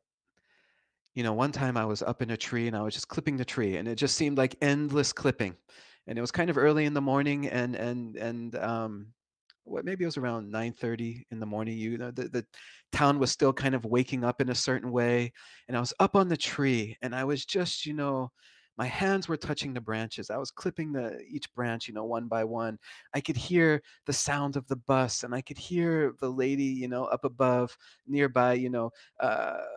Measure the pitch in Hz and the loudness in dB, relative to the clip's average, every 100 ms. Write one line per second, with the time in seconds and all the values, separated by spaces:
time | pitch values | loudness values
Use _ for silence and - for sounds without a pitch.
0 | _ _ _ _ _ _ _ _ _ _ | _ _ _ _ _ _ _ _ _ _
1 | _ - 117 110 139 143 131 120 110 104 | _ -4 0 2 0 0 -2 0 0 -2
2 | - 120 117 113 - 120 117 110 107 - | -2 -2 -4 -4 -4 -2 -2 -2 -4 -6
3 | - - 147 135 127 - 104 92 107 113 | -8 -6 -2 -2 -2 -2 0 0 -4 0
4 | 139 - 151 139 131 - 143 143 147 143 | 0 2 2 4 2 2 2 2 2 2
5 | 139 - 143 127 101 87 _ - - - | 0 2 0 2 -2 -6 _ -20 -20 -18
6 | - 117 120 - 170 143 143 151 147 147 | -8 -4 -2 0 2 4 6 6 4 2
7 | 139 135 143 143 143 123 123 123 120 123 | 2 2 2 0 0 0 0 -2 -4 -4
8 | 117 107 113 117 117 120 107 117 113 104 | -6 -6 -6 -6 -8 -4 -2 -2 -4 -8
9 | 107 - _ _ _ _ - - - 185 | -14 -20 _ _ _ _ -10 -6 -4 -2
10 | 170 147 127 117 104 110 117 117 117 113 | -2 -2 -2 -4 -4 -4 -4 -4 -4 -4
11 | 117 117 - 113 107 104 110 113 110 117 | -4 -8 -10 -8 -6 -4 -4 -4 -4 -4
12 | 123 123 131 123 113 - - - _ - | -6 -6 -4 -4 -6 -10 -20 -20 _ 2
13 | 143 143 127 - 143 131 135 131 113 120 | 4 6 2 4 4 4 2 0 2 2
14 | 131 131 120 - 127 123 - 131 120 123 | 2 0 0 0 0 0 0 -2 0 0
15 | 120 120 120 - - - - 123 123 - | 2 2 0 -6 -20 -20 -6 -2 -2 2
16 | 190 202 185 165 - - 139 120 107 110 | 4 6 4 2 -2 0 2 2 0 -6
17 | 127 123 135 143 - 196 175 - 156 151 | -6 -2 -2 -2 -2 -2 0 -2 -6 -4
18 | 143 135 127 - _ _ _ - 123 - | -2 -2 -4 -8 _ _ _ -6 -4 0
19 | 190 196 175 160 - 147 139 127 110 110 | 0 0 0 -4 -4 -4 -4 -6 -4 -4
20 | 110 - 104 110 139 - 185 - 156 143 | -4 -6 -6 -6 -6 -6 -6 -4 -4 -4
21 | 117 64 - 147 - - 120 117 - 107 | -4 -6 -10 -10 -8 -4 -2 -2 -6 -6
22 | 110 117 117 113 110 117 113 110 - - | -4 -4 -2 0 0 -2 -4 -6 -12 -20
23 | - 139 - 135 - 175 165 151 - - | -8 -6 -4 -4 0 4 6 4 0 -10
24 | - - - 143 143 139 127 131 120 131 | -4 -2 0 0 0 -2 -4 -4 2 4
25 | 127 - 123 123 - - - 175 170 160 | 2 0 -4 -6 -6 -12 -4 0 2 4
26 | 143 120 131 131 131 139 139 131 123 123 | 2 0 -2 0 2 2 0 -2 -2 -2
27 | 131 123 135 120 127 123 123 - - - | 0 0 -2 2 4 4 2 -4 -20 -20
28 | - 143 143 127 123 123 127 123 113 - | -4 2 4 6 6 4 2 0 -2 -6
29 | - - 127 107 - - - | -14 -2 0 2 0 -4 -6